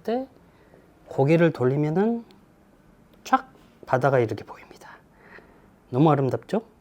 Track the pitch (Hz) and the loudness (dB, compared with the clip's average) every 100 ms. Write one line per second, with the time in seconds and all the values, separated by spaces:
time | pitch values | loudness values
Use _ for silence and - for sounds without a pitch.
0 | - 240 269 _ _ _ _ - _ _ | -6 -6 -8 _ _ _ _ -20 _ _
1 | - - 139 165 165 - 127 143 151 170 | -8 -2 2 2 2 0 -2 0 -2 -2
2 | 220 233 - _ _ _ _ _ _ _ | -2 -4 -10 _ _ _ _ _ _ _
3 | _ _ - 262 - - _ _ - 127 | _ _ -4 -4 -4 -20 _ _ -2 0
4 | 135 131 113 101 - - - - - - | 2 2 0 -4 -12 -20 -20 -20 -20 -20
5 | _ _ - - - _ _ _ _ 127 | _ _ -20 -20 -20 _ _ _ _ 2
6 | 160 139 131 123 - 208 - _ | 4 4 0 -4 -4 -6 -6 _